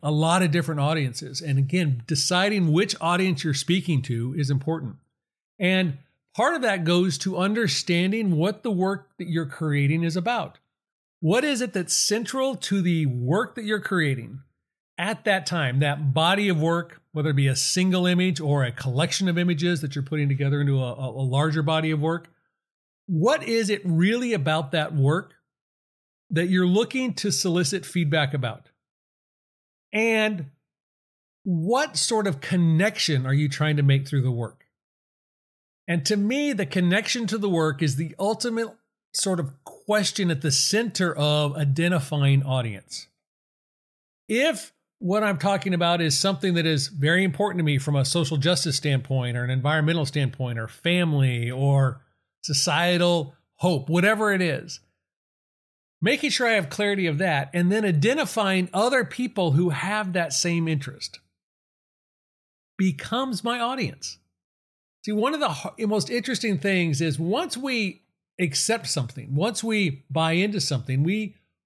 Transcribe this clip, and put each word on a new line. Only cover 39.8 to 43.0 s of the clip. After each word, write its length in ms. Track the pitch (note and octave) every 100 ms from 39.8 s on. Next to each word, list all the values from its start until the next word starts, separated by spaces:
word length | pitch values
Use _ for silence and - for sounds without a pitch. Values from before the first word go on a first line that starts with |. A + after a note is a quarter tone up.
| - G#3 G3 - F3+
at 120 | D3
the 100 | D#3
center 640 | C3+ - G#3 A#3 - F3+ D3+
of 400 | D3 D3+ D3 C#3+
identifying 880 | C#3+ C3+ E3+ F3 C3+ D3 C#3 C#3
audience. 640 | C3+ C3 A#2 G2+ - -